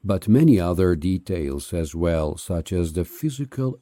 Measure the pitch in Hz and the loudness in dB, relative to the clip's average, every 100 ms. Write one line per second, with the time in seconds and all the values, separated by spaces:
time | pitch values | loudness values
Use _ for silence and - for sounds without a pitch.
0 | 98 95 - 117 160 110 87 87 92 85 | -2 -4 4 6 6 6 4 2 2 2
1 | 87 92 - 92 71 69 - 87 80 82 | 0 -4 -4 -4 -4 -6 -6 -6 -6 -2
2 | 85 82 78 - - 87 78 90 85 80 | 0 0 -2 -6 -6 -6 -4 -2 -2 -2
3 | 87 - 156 135 139 - 131 127 | -6 -4 -6 -6 -10 -4 -6 -6